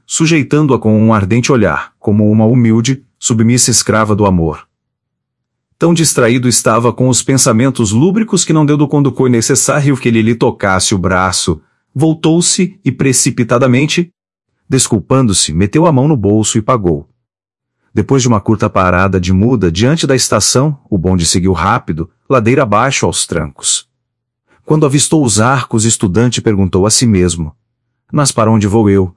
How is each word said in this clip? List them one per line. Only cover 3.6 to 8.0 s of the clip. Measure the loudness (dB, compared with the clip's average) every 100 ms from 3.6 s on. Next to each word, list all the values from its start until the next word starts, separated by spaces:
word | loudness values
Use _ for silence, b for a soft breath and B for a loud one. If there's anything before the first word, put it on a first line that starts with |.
| 0
escrava | -2 0 0 0 0
do | 2
amor. | 0 -2 -6 -14 _ _ _ _ _ _ _ _ _ _ _
Tão | 0
distraído | 2 0 2 2 2 0
estava | 0 0 0 0
com | 0 0
os | 0
pensamentos | 0 0 2 2 0 0 -2
lúbricos | 2